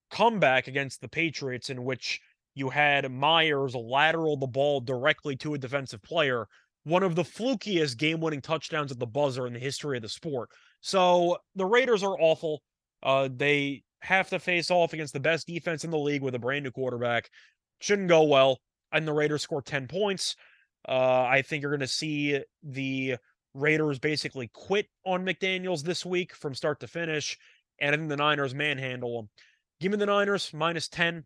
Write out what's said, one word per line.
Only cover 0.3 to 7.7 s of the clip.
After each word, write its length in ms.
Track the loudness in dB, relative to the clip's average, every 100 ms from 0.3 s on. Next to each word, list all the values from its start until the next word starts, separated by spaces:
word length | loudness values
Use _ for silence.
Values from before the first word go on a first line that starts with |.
| 6 4 4 0
against 340 | -4 -6 -8
the 80 | -10
Patriots, 600 | -4 -4 -4 -6 -6 -8
in 160 | -8
which 360 | -6 -6 -6 -8 -10 _ _
you 160 | -8 -4
had 420 | 2 2 2 0
Myers 640 | 0 4 4 4 2 -2 -4
lateral 600 | -2 2 4 2 0 0
the 120 | -2
ball 320 | 0 0 0
directly 560 | -2 0 0 0 -4 -6
to 180 | -6
a 40 | -6
defensive 440 | -4 -6 -6 -12
player, 460 | -4 0 2 0 -4 _ _ _
one 220 | -2 0
of 100 | 2
the 80 | 0
flukiest 760 | -2 -4 -2 -2 -2